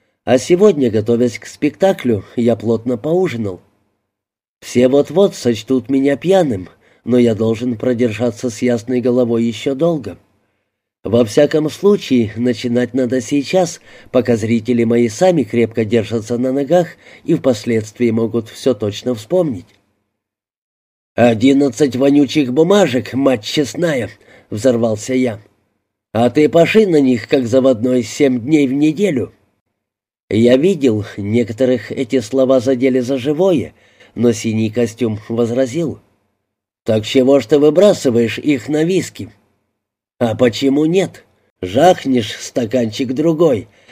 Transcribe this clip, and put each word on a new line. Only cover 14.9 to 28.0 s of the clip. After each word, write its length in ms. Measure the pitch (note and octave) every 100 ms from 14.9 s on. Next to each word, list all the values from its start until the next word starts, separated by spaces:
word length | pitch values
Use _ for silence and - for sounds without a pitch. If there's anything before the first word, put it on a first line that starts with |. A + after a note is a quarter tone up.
| A#2 A#2+
сами 360 | G#2+ F#3 E3+
крепко 400 | A2+ A#2 A2 A#2+
держатся 520 | G#2+ A2+ G#2 A2+ G#2+ A#2+
на 120 | C3
ногах 440 | C3+ C#3 F3 E3+ - - -
и 100 | -
впоследствии 760 | E3 C3+ A#2 A#2+ A2+ G#2+ - A#2+
могут 380 | A2+ A2+ A#2 A2+
всё 260 | - C3+
точно 400 | B2 G#2 G2+ A#2+
вспомнить. 520 | A#2 - F#3 E3 G2 - _ _ _ _ _ _ _ _ _ _ _ _ _ _
«Одиннадцать 800 | - A#2+ A2 C3 C#3 C#3+ A#2+ C#3+
вонючих 580 | A#2+ C#3 C#3+ C3 D#3 B2+
бумажек, 640 | C3 E3+ G3+ E3+ B2 G#2+
мать 300 | B2+ C#3 B2
честная!» — 640 | - - C#3 - E3+ C3+ G2+ - _ - -
взорвался 640 | G#2+ C3 A#2 A#2 G#2+ -
я. 240 | C3 B2+ G#2 - _ _ _ _ _ _
«А 160 | G#2+ A#2+
ты 180 | D3+ D3+
паши 400 | E3 D#3+ A3 G3+
на 120 | D#3
них, 280 | C3 A#2+ -
как 180 | C#3+ A#2
заводной, 560 | C3 C3 A#2 B2+ B2+